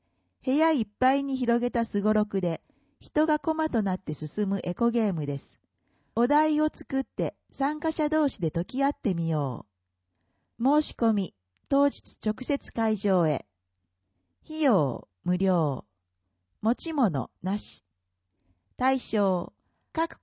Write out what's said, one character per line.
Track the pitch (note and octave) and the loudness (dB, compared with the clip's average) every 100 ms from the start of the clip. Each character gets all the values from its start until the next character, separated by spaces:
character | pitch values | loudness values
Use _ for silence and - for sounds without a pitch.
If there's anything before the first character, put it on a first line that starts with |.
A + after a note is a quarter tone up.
| _ _ _ _ - | _ _ _ _ -2
部 | |
屋 | C#4 D#4+ | 2 2
い | D#4 | 2
っ | G#3+ - | -2 0
ぱ | B3+ C#4 | 2 2
い | |
に | C#4 C4+ | 0 -2
広 | A#3+ A#3 | 0 0
げ | A#3+ | 0
た | A#3 A#3 | -2 -2
す | G3+ | 0
ご | G3+ | 2
ろ | G#3+ G#3 | 2 0
く | G3 | -2
で、 | F3 E3 _ _ _ _ | -2 -4 _ _ _ _
人 | - - D#4 | -6 0 2
が | D4+ | 2
コ | - D#4+ | 0 -2
マ | D#4 | 0
と | A3 | 0
な | G3 F#3 | 0 -2
っ | |
て | - | -4
進 | D3+ D#3 - G3+ | -8 -6 -4 -2
む | G3 | -2
エ | - F3+ | -4 -2
コ | A#3+ | 0
ゲ | A#3 G#3+ | 2 0
ー | E3+ | -2
ム | C#3+ | -4
で | C#3+ | -6
す。 | - _ _ _ _ _ _ | -8 _ _ _ _ _ _
お | - A#3+ | 0 2
題 | D4 D#4 D4+ | 4 2 2
を | D#4 | 0
作 | - - C4+ | -2 -6 -4
っ | |
て | C4+ - E3 - _ | -4 -4 -6 -6 _
参 | - C#4 D4+ | -4 -2 -2
加 | D#4+ | -4
者 | D#4+ D4+ | -2 0
同 | D#4 D4 | 2 0
士 | - | 0
で | E3 | -2
解 | E3 F3+ | -2 -4
き | B3+ | -2
合 | C#4 | -2
っ | - | -2
て | - E3+ | -2 -2
み | E3 | 0
よ | D#3 C#3 A#2 - | 0 -2 -6 -12
う。 | _ _ _ _ _ _ _ _ - | _ _ _ _ _ _ _ _ -2
申 | A#3+ D4+ | 2 2
し | D4+ - | 0 0
込 | A3+ | 0
み、 | G#3 G3 _ _ _ - | 2 -2 _ _ _ 0
当 | C#4 C#4+ | 2 2
日 | - - - | 0 -12 -8
直 | A3 G#3+ | -4 -4
接 | - C#4 - | -2 -4 -4
会 | - A3 G#3+ | -4 -2 0
場 | G3+ F#3 E3 | 2 2 2
へ。 | C#3+ - _ _ _ _ _ _ _ _ _ - | 0 -4 _ _ _ _ _ _ _ _ _ -10
費 | D#4 | -2
用、 | D4+ G3+ C#3 - - _ | 2 4 2 -2 -10 _
無 | - F3+ | -4 0
料。 | F#3+ F3+ D#3 C3 - _ _ _ _ _ _ _ | 2 2 0 -2 -10 _ _ _ _ _ _ _
持 | G#3+ B3+ | -2 -2
ち | E4 | -2
物、 | D#4 A3 D3 - _ | 0 2 0 -4 _
な | F3+ G#3 | -6 -6
し。 | - - _ _ _ _ _ _ _ _ _ - | -6 -16 _ _ _ _ _ _ _ _ _ -2
対 | C4 C4+ | 0 0
象、 | - A3 G3 F3+ - - _ _ _ | 0 0 2 0 -4 -14 _ _ _
各 | - E4 - | -6 -6 -6